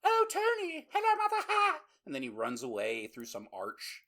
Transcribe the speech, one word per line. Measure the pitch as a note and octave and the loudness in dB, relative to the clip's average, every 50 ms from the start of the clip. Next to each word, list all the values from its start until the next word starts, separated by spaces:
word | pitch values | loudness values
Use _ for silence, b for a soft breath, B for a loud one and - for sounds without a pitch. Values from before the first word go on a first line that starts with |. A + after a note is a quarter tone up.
| - | 4
Oh, | F#4+ A4+ A4+ A4 A4 | 4 6 6 4 2
Tony, | - F#4+ G#4+ A4+ A#4+ A4 G4+ F4 E4 D#4 - _ | 2 0 2 2 2 0 -2 -4 -6 -8 -10 _
hello, | - G4+ G#4 A4+ G#4+ | -2 2 4 4 4
mother, | G4+ G#4+ G#4 A4 G#4+ G4+ G#4 | 4 4 2 2 0 0 0
ha! | G#4 G#4 G#4 G4+ E4+ D#4 - b b b b | 2 4 4 4 2 0 -6 b b b b
And | - C#3 | -8 -6
then | C3+ | -6
he | C3 B2 | -6 -6
runs | G#2+ G#2+ A2+ A#2 B2 A#2 | -4 -2 -2 -2 -2 -4
away | A#2+ C3 A2+ G#2 G#2 A2 A#2 A2+ G#2+ G#2+ | -6 -6 -4 -2 -2 -2 -2 -2 -6 -8
through | - - A#2+ | -10 -12 -12
some | A#2 - G#2 G#2 G#2+ | -10 -10 -10 -10 -10
arch | - F#2+ F#2+ G#2 A2+ - - - - - _ | -10 -8 -8 -8 -8 -10 -14 -14 -14 -14 _